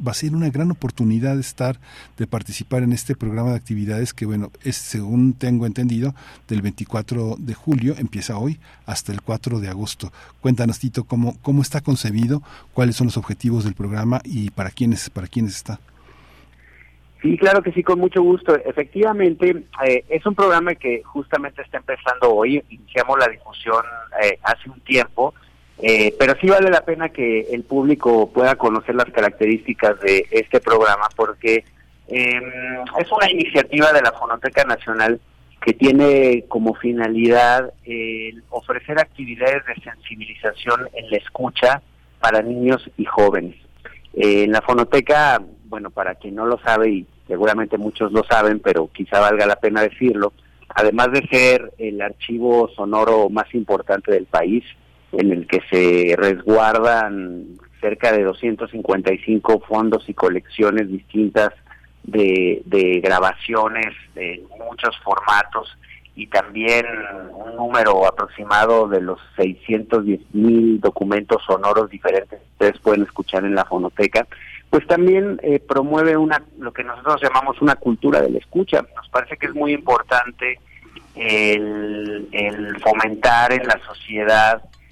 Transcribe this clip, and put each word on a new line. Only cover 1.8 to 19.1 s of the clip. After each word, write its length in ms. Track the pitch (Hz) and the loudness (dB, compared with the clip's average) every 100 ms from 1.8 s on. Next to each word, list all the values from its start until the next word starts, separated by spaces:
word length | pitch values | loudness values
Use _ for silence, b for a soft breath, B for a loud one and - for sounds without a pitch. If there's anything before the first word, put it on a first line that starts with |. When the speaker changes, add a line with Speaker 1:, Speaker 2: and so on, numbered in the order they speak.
| B B B - | B B B -10
Speaker 1:
de 100 | 110 | -8
participar 560 | 110 107 - - 127 | -8 -10 -14 -6 -2
en 100 | 123 | -2
este 220 | 120 - 139 | -2 -4 -8
programa 360 | 110 110 123 | -6 -4 -4
de 60 | 117 | -4
actividades 560 | - 107 104 107 123 | -6 -6 -4 -6 -6
que, 120 | - 107 | -6 -6
bueno, 260 | 104 101 - | -6 -8 -10
es, 140 | 131 - | -10 -10
según 560 | - 110 104 123 131 | -8 -8 -2 2 2
tengo 320 | 127 127 120 117 | 0 -2 -2 -2
entendido, 500 | 113 123 117 135 135 B B - | -2 -4 -2 -4 -6 B B -8
del 140 | 107 | -6
veinticuatro 760 | 101 - 104 110 107 120 113 - | -6 -8 -8 -8 -6 -6 -6 -8
de 160 | 123 | -10
julio, 420 | 107 160 135 123 - | -8 -4 -2 -2 -4
empieza 400 | - 101 - 104 | -8 -8 -8 -6
hoy, 220 | 135 156 b b - | -6 -8 b b -12
hasta 260 | 101 - | -10 -10
el 100 | 101 | -10
cuatro 380 | - 110 123 117 | -8 -8 -6 -6
de 80 | 98 | -6
agosto. 460 | 95 104 - 98 B B _ | -8 -10 -12 -16 B B _
Cuéntanos, 400 | 131 120 117 113 | -2 0 -2 -4
Tito, 240 | 127 123 | -6 -8
¿cómo, 340 | - 120 120 - | -4 -2 -2 -4
cómo 200 | 139 143 | -2 0
está 200 | 131 151 | 0 -4
concebido? 600 | - 127 113 104 120 147 B B B | -2 -2 -2 -2 -2 -2 B B B
¿Cuáles 220 | - 123 113 | -2 0 0
son 120 | 123 | -2
los 100 | 113 | -2
objetivos 480 | - - 120 117 104 | -8 -4 -2 -2 -2
del 100 | - | -6
programa 460 | 101 107 113 127 | -6 -4 -2 -4
y 260 | - 123 104 | -4 -6 -6
para 200 | - 92 | -6 -8
quiénes, 400 | - 117 107 - | -2 -2 -2 -6
para 180 | 101 90 | -12 -8
quiénes 300 | 120 110 - | -4 -4 -6
está? 220 | - 101 _ b b b b b b b b b b b _ _ | -12 -14 _ b b b b b b b b b b b _ _
Speaker 2:
Sí, 160 | 151 170 | -2 2
claro 260 | 196 196 | 4 4
que 80 | 180 | 2
sí, 120 | 175 | -2
con 160 | 170 175 | 0 0
mucho 220 | 185 185 | 0 2
gusto. 320 | 175 180 - 147 131 | 4 2 2 0 0
Efectivamente, 1000 | 151 139 196 220 | -6 -4 0 0